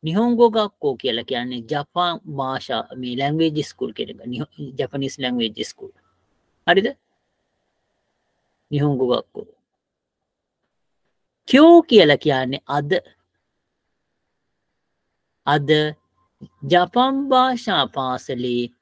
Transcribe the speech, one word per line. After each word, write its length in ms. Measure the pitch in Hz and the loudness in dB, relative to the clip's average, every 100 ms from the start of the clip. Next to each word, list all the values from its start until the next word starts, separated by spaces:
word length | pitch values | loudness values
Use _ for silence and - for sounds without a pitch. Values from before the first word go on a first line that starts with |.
නිහොන්ගෝ 460 | 156 175 240 240 240 | -2 0 0 4 4
ගක්කෝ 440 | 220 208 _ 147 120 | 4 -2 _ -4 -4
කියලා 280 | 131 113 | -4 -4
කියන්නේ 380 | 120 123 123 123 | -4 -6 -6 -10
ජපන් 540 | 113 151 143 180 175 165 151 | -6 -8 -6 -4 -4 -4 -10
භාෂා, 560 | 143 131 131 - 120 113 127 | -8 -6 -6 -6 -8 -8 -12
මේ 200 | 127 123 | -10 -4
ලැන්ග්වේජ් 460 | 139 156 165 151 | -4 0 0 -2
ස්කූල් 280 | 143 - 123 | -8 -8 -10
කියන 160 | - 110 | -8 -12
එක. 100 | - 123 | -12 -12
නිහො-, 260 | 123 147 - 143 135 | -10 -10 -12 -16 -8
ජපනීස් 400 | 135 139 135 - | -8 -6 -8 -6
ලැන්ග්වේජ් 440 | 131 123 113 107 | -6 -4 -4 -6
ස්කූල්. 280 | 107 - - _ _ _ _ _ _ _ - | -10 -10 -18 _ _ _ _ _ _ _ 0
හරිද? 200 | 180 220 277 _ _ _ _ _ _ _ _ _ _ _ _ _ _ _ _ _ | 2 0 -6 _ _ _ _ _ _ _ _ _ _ _ _ _ _ _ _ _
නිහොන්ගෝ 380 | 147 147 139 127 | -2 0 0 0
ගක්කෝ. 380 | 117 - - - - _ _ _ _ _ _ _ _ _ _ _ _ _ _ _ _ _ _ - | 0 -2 -16 -18 -20 _ _ _ _ _ _ _ _ _ _ _ _ _ _ _ _ _ _ 2
කියෝ 340 | 254 320 339 | 6 8 8
කියලා 360 | 330 226 160 143 | 8 6 6 4
කියන්නේ 480 | 156 135 131 135 _ | 2 0 -2 -6 _
අද. 260 | 143 147 - - _ _ _ _ _ _ _ _ _ _ _ _ _ _ _ _ _ _ _ _ _ _ _ - | -4 -2 -4 -4 _ _ _ _ _ _ _ _ _ _ _ _ _ _ _ _ _ _ _ _ _ _ _ -2
අද 220 | 151 143 151 151 156 _ _ _ _ - _ | -2 2 2 2 -6 _ _ _ _ -20 _
ජපන් 520 | 139 175 180 240 262 269 277 | 0 2 2 2 0 0 0
භාෂා 560 | 262 262 247 - 180 131 | 2 2 -2 -2 -2 -2
පාසලේ 760 | - 131 127 - 127 123 120 120 _ | -4 -6 -6 -6 -6 -4 -4 -4 _